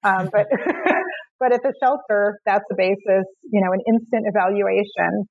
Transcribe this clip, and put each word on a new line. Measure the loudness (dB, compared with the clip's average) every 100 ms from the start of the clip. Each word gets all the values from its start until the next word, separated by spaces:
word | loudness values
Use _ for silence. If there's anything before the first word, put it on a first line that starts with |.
| 2
Um, | 0 0
but, | -2 0 -2 -2 -2 0
<laughs> | 0 -2 -10 -16 _
but | 0
at | 2 0
the | 0
shelter, | 0 0 -2 0 0 -2 -2
that's | -2 -2
the | -2
basis, | 0 0 2 0 0 -10 -2
you | 0
know, | 2
an | 0 2
instant | 0 0 -2 0
evaluation. | 0 0 0 0 0 -2 -2 -2 -2 -6